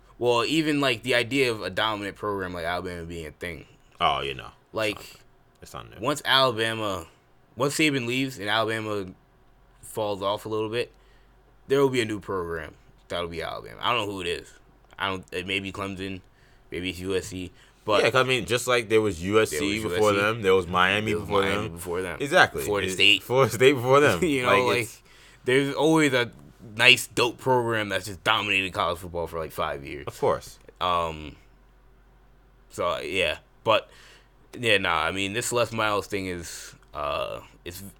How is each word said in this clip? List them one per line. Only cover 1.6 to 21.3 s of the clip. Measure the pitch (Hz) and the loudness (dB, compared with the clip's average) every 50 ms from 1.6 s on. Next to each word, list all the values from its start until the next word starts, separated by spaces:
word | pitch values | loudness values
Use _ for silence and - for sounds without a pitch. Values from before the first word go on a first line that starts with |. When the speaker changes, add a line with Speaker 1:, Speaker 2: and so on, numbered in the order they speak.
| 90 | -4
Speaker 1:
a | 92 | -6
dominant | 95 107 107 110 107 104 104 98 92 | -2 -2 -2 0 -2 -2 -6 -8 -8
program | - - 104 101 98 92 90 90 | -6 -4 -4 -4 -4 -4 -6 -6
like | 87 82 | -6 -4
Alabama | 85 87 90 92 90 87 87 85 | -4 -4 -4 -4 -6 -8 -10 -10
being | 85 85 85 80 | -10 -10 -10 -12
a | 76 73 | -12 -12
thing. | - - 87 82 65 - - - _ _ _ _ - | -12 -10 -10 -10 -12 -16 -20 -20 _ _ _ _ -2
Speaker 2:
Oh, | 85 80 71 67 | 0 0 0 -2
you | 69 69 65 | -4 -6 -8
know. | 62 55 - - _ _ _ - | -10 -12 -16 -18 _ _ _ -6
Speaker 1:
Like, | 110 107 107 101 - - - - - - - _ _ _ _ _ _ - | -4 -4 -4 -4 -6 -10 -18 -20 -20 -20 -20 _ _ _ _ _ _ -20
Speaker 2:
It's | - - | -18 -16
not | 65 58 57 | -16 -16 -16
new. | - - 101 | -12 -6 -4
Speaker 1:
once | 135 151 - - | -4 -4 -2 0
Alabama, | - 127 135 135 131 113 110 113 113 113 110 110 104 95 90 80 - - _ _ _ _ _ _ _ _ | 2 4 4 4 4 2 0 -2 -2 -2 -2 -4 -4 -4 -4 -6 -10 -16 _ _ _ _ _ _ _ _
once | 110 127 143 139 | -2 -2 -2 0
Saban | - 160 151 139 135 117 | 2 2 2 2 0 0
leaves | 117 123 131 135 135 127 87 | -2 -2 -2 -2 -4 -6 -6
and | 98 104 | -4 0
Alabama | 107 113 110 107 113 113 110 107 104 101 95 92 92 - _ _ _ _ _ _ _ _ _ _ _ _ - | 0 2 2 0 0 -2 -4 -4 -4 -4 -6 -8 -10 -16 _ _ _ _ _ _ _ _ _ _ _ _ -20
falls | - - 117 107 104 104 92 98 | -12 -6 -4 -4 -2 -2 -2 -2
off | 98 104 104 - | -2 -2 -2 -4
a | 110 | -4
little | 107 107 110 107 | -4 -4 -2 -2
bit, | 110 120 - - - _ _ _ - - _ _ _ _ _ _ _ _ _ - | -2 -4 -4 -6 -8 _ _ _ -20 -20 _ _ _ _ _ _ _ _ _ 0
there | 131 143 | 2 4
will | 143 135 | 4 4
be | 127 123 | 4 2
a | 113 | 0
new | 110 110 101 | 0 -2 -6
program | - - 98 92 87 85 82 80 78 - - - _ _ - _ _ - | -6 -6 -6 -4 -4 -4 -6 -8 -8 -10 -14 -18 _ _ -20 _ _ -8
that'll | 95 87 87 85 | -6 -6 -6 -6
be | 85 80 78 | -6 -8 -8
Alabama. | - - 55 55 55 57 52 | -8 -8 -10 -12 -14 -10 -6
I | - 107 123 | -2 0 0
don't | 117 104 | 0 -2
know | 101 101 | -4 -6
who | 95 90 | -6 -6
it | |
is. | 87 85 69 - - - - _ _ _ _ _ _ - - | -6 -6 -6 -8 -14 -20 -20 _ _ _ _ _ _ -10 -6
I | 98 98 | -4 -4
don't. | 95 95 90 - - | -4 -4 -8 -8 -8
It | 90 90 | -8 -4
may | 95 98 98 | -4 -4 -4
be | 98 98 92 | -4 -6 -8
Clemson, | - 98 98 98 90 95 98 98 90 - - _ _ _ _ _ _ _ _ | -8 -8 -8 -8 -8 -8 -8 -10 -12 -14 -18 _ _ _ _ _ _ _ _
maybe | - 82 90 92 | -10 -8 -6 -6
it's | 87 90 | -6 -6
U | 92 95 95 | -4 -4 -2
S | 90 - | -2 -4
C. | - 95 92 90 85 - - - - _ _ - | -6 -8 -10 -10 -10 -14 -18 -20 -20 _ _ -2
But | 107 104 - - | 2 4 4 4
Speaker 2:
Yeah, | 123 | 4
'cause, | 110 131 | 4 4
I | 127 | 4
mean, | 127 127 123 92 | 2 2 0 0
just | 80 117 123 - | 0 -2 -2 0
like | 123 123 123 113 98 | 0 0 0 2 4
there | 110 110 110 | 4 4 4
was | 107 92 78 87 | 2 0 -2 -2
U | 95 104 110 | 2 4 4
S | 110 - | 4 4
C | 78 76 | 2 -2
Speaker 1:
There | - 101 104 110 110 101 | -2 -2 -2 -2 -2 -2
was | 87 | 0
Speaker 2:
before | 90 107 107 101 | 2 4 4 4
Speaker 1:
U | 98 | 4
S | |
C. | 101 | 2
Speaker 2:
them, | 107 113 120 104 | 2 0 2 4
there | 95 95 | 4 4
was | 95 87 | 4 4
Miami | 82 90 90 90 92 98 104 107 110 104 | 2 2 4 4 4 4 2 0 0 -2
Speaker 1:
There | 104 | -2
was | - | -2
Speaker 2:
before | - | 0